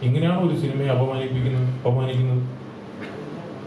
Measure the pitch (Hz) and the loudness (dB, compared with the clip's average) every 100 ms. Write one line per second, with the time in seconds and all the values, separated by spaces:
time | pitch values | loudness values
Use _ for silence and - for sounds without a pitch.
0 | 123 135 165 185 175 147 143 131 139 123 | 4 4 4 4 2 2 0 0 0 2
1 | 131 131 131 127 127 127 127 - 127 123 | 2 0 -2 0 0 2 0 0 2 2
2 | 131 127 127 127 127 - - - - - | 2 2 2 2 0 -6 -12 -14 -14 -12
3 | - - - - - - | -12 -10 -10 -10 -12 -12